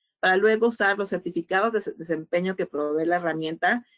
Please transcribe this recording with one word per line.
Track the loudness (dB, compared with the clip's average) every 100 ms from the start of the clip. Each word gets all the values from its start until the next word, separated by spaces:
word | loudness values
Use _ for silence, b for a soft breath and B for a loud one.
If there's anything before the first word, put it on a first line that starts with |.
| _ _
para | 2 4
luego | 4 4 2
usar | 2 0 0
los | -2
certificados | -4 -4 -6 -2 0 0
de | 0
se-, | -4
desempeño | -10 -6 -6 -2 -2 -2 -4
que | -4
provee | -4 -2 0 0
la | 0
herramienta | -2 -4 -6 -2 0 -2 B